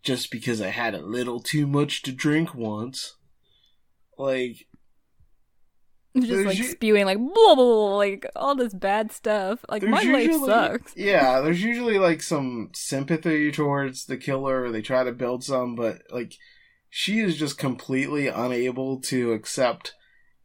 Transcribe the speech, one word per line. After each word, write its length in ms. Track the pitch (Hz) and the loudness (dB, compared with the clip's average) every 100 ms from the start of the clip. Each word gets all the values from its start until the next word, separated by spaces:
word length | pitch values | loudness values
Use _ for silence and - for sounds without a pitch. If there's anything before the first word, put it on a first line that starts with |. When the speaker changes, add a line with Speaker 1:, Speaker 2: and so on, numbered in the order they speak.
Speaker 1:
"Just 280 | - 127 - | -4 -4 -4
because 320 | 113 127 110 | -6 -4 -4
I 60 | 95 | -4
had 260 | 120 117 | -4 -4
a 80 | 95 | -4
little 360 | 82 123 123 120 | -6 -6 -4 -6
too 260 | - 151 143 | -4 -2 0
much 340 | 143 147 - | 2 0 -2
to 60 | - | -8
drink 440 | 131 151 156 165 | -4 0 0 0
once." 640 | 123 110 107 123 - - - _ _ _ _ _ _ _ _ _ - | -4 -6 -6 -8 -10 -14 -16 _ _ _ _ _ _ _ _ _ -6
Like, 500 | 135 131 123 113 - - _ _ _ _ _ _ _ _ _ _ _ _ _ 254 | -4 -2 -4 -8 -20 -20 _ _ _ _ _ _ _ _ _ _ _ _ _ 0
Speaker 2:
Just, 120 | 240 | 0
Speaker 1:
there's 160 | 196 196 | 2 0
Speaker 2:
like, 100 | 190 | 0
Speaker 1:
u- 60 | |
Speaker 2:
spewing, 400 | 254 - 220 208 | -4 -2 2 4
like, 140 | 190 202 | 4 0
blah, 360 | 254 415 440 | 0 8 8
blah, 0 | |
blah, 420 | 285 247 220 208 202 | 10 8 6 4 2
like, 260 | 202 196 - | 0 -2 -8
all 200 | - 277 | -4 0
this 180 | 277 240 | 0 -2
bad 400 | 190 196 208 220 | -2 -2 0 -2
stuff. 500 | - 220 214 190 233 - | -6 -2 -2 -2 -6 -6
Like, 140 | 220 | -4
Speaker 1:
There's 80 | 196 | 2
Speaker 2:
my 120 | 269 | 4
life 240 | 240 277 311 | 4 4 4
Speaker 1:
usually 200 | 320 269 | 2 4
Speaker 2:
sucks. 460 | 220 196 240 - - | 4 2 -2 -8 -6
Speaker 1:
Yeah, 460 | 202 180 131 131 | 2 4 6 4
there's 200 | 147 175 | 2 0
usually, 360 | 220 240 240 196 | 0 -2 0 2
like, 240 | 180 156 | 4 2
some 480 | - 156 131 120 92 | -2 -4 -2 -6 -8
sympathy 800 | - - 135 139 160 165 156 151 | -10 -6 -6 -2 -2 0 0 0
towards 540 | 147 147 139 139 131 - | 0 0 0 -2 -8 -10
the 100 | 131 | -8
killer, 480 | 143 135 135 131 | -4 -4 -2 -2
or 80 | 123 | -2
they 80 | 113 | -6
try 240 | 104 131 | -2 0
to 80 | 127 | 0
build 320 | 120 123 123 | -2 -4 -4
some, 300 | 131 131 123 | -4 -2 -2
but, 260 | 120 117 - - | -2 -4 -4 -10
like, 220 | 123 117 - - _ _ _ _ | -10 -10 -14 -20 _ _ _ _
she 320 | - - 214 | -6 -2 0
is 160 | 208 147 | 0 -2
just 220 | 147 - | -4 -4
completely 680 | 135 117 - 131 139 147 135 | -4 -6 -4 -2 -2 -2 -2
unable 720 | 104 123 123 123 123 131 135 | -2 -2 -2 -2 -2 -4 -6
to 300 | - 131 120 | -4 -2 0
accept 600 | 110 - - 123 - - - _ _ _ _ | -2 -4 0 0 0 -10 -20 _ _ _ _